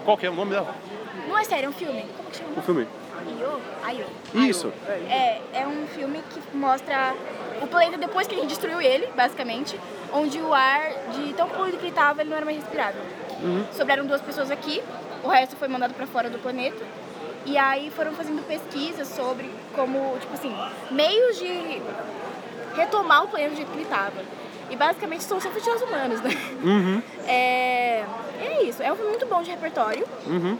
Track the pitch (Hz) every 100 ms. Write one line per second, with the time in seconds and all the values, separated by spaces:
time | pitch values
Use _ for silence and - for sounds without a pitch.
0 | - 208 180 170 202 196 160 - - -
1 | 440 185 302 415 427 339 269 285 339 233
2 | 208 - - - 311 302 - 165 113 -
3 | - - 170 156 254 294 226 - 220 247
4 | 202 - - 220 262 175 156 - - 196
5 | 180 254 254 220 - 247 277 294 294 -
6 | 277 302 311 - - 277 277 262 285 277
7 | 262 262 - - - 220 269 349 339 339
8 | 339 370 415 370 311 302 339 339 277 269
9 | 494 262 247 247 247 226 294 - - -
10 | - 285 302 294 320 277 262 285 311 277
11 | 262 247 294 - 339 - 381 349 349 339
12 | 294 294 302 311 302 302 285 427 220 196
13 | - - - - 170 180 214 - 277 277
14 | 277 277 285 285 269 277 302 330 - -
15 | - - 254 262 262 - 277 254 247 254
16 | 262 254 240 233 254 254 254 - - -
17 | - - - - 269 285 269 277 294 302
18 | 311 311 311 302 - 302 - 294 302 320
19 | 277 - 254 254 262 226 - - 254 269
20 | 269 254 - 277 277 196 - - - 262
21 | 302 427 494 392 359 359 339 285 - -
22 | - - - - - - - - 381 415
23 | 349 285 415 415 294 302 294 - 311 202
24 | 196 190 190 - - - - 247 294 349
25 | 320 330 - 381 381 427 466 466 494 311
26 | 262 226 233 - - - 170 202 180 196
27 | - - - 254 254 254 254 247 247 226
28 | 208 226 - - 494 622 370 233 262 392
29 | 427 453 508 359 339 349 330 320 220 226
30 | 440 - - 175 175 233